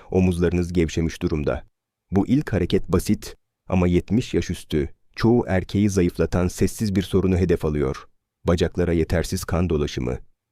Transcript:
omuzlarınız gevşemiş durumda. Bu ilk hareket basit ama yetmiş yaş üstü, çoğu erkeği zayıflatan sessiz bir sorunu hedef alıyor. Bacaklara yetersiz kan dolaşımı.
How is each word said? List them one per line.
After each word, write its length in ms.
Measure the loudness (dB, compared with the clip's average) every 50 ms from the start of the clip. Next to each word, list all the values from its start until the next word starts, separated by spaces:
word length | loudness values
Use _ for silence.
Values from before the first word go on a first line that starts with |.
| -10 -2
omuzlarınız 640 | 0 2 2 2 2 2 0 0 2 0 -2 0 0
gevşemiş 480 | 0 0 0 0 -2 -2 -2 -4 -4
durumda. 420 | -4 -2 -2 -2 -2 -4 -4 -4 -8 -14 _ _ _ _ _ _ _ _
Bu 160 | 0 0 2
ilk 260 | 2 2 0 0 0 0
hareket 360 | -2 0 2 0 0 0 0
basit 480 | 0 0 2 0 -2 -2 -2 -12 -18 -20 _ _ _ _ _ -4
ama 180 | 0 2 2
yetmiş 460 | 4 2 2 2 2 0 0 0 0 -2
yaş 160 | -2 -2 -2
üstü, 400 | -6 -8 -6 -4 -2 -2 -2 -4 -8 _ _ _ _
çoğu 300 | 0 2 4 4 4 2
erkeği 420 | 0 -2 -2 -2 -2 0 2 2 2
zayıflatan 580 | 2 2 2 2 2 0 -2 0 0 0 0
sessiz 480 | 0 0 0 -2 -2 0 -2 -4 0 0
bir 60 | -2
sorunu 360 | -2 0 0 0 2 2 2
hedef 280 | 2 2 2 2 0 0
alıyor. 420 | -2 0 0 -2 -2 -4 -6 -12 -20 _ _ _ _ _ _ _
Bacaklara 460 | 0 2 2 0 -2 0 -2 0 2 2
yetersiz 520 | 0 0 2 0 0 0 -2 -4 -8 -6
kan 240 | -4 -2 -2 0 0
dolaşımı. 480 | 0 -2 -2 -4 -4 -6 -6 -6 -6 -8 -12 -18 _ _ _ _